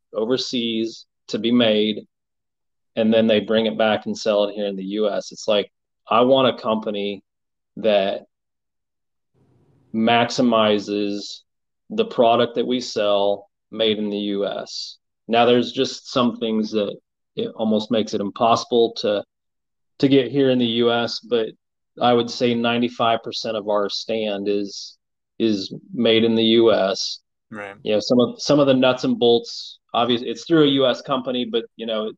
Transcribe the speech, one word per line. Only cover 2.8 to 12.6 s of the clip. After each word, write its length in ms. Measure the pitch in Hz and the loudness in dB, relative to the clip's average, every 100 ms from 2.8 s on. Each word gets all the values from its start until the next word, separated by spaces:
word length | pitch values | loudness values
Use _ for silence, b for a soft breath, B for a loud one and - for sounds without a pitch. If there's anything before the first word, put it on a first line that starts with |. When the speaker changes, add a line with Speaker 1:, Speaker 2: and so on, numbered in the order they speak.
| _ - | _ -2
Speaker 1:
and 160 | 110 | 2
then 120 | 113 113 | 4 4
they 140 | 104 | 2
bring 260 | 101 110 110 | 2 0 0
it 120 | 110 | 0
back 280 | 110 104 - | 0 0 -2
and 100 | 101 | -4
sell 260 | 113 104 | 0 0
it 100 | 101 | 0
here 120 | 101 101 | -2 -6
in 100 | 95 | -6
the 140 | 95 104 | -6 -2
U 80 | 107 | -2
S. 240 | 98 - | -2 -8
It's 160 | - - | -8 -2
like, 220 | 104 92 _ _ _ - | -2 -2 _ _ _ 0
I 120 | 110 | 2
want 300 | 127 135 127 | 4 4 4
a 80 | - | 0
company 600 | 120 110 107 104 101 98 - _ _ _ _ - | -2 -4 -4 -6 -6 -8 -14 _ _ _ _ -4
that 500 | 107 104 98 - - _ _ _ _ _ _ _ _ _ _ _ _ _ _ _ _ | 0 2 0 -4 -10 _ _ _ _ _ _ _ _ _ _ _ _ _ _ _ _
maximizes 1500 | 113 113 120 117 - 123 113 107 104 95 104 104 101 - - _ _ _ _ - 110 | 0 2 4 2 2 2 4 4 2 0 -4 -4 -6 -10 -18 _ _ _ _ -6 -4
the 60 | |
product 500 | 110 - 117 120 120 | -2 2 4 4 2
that 100 | - | -2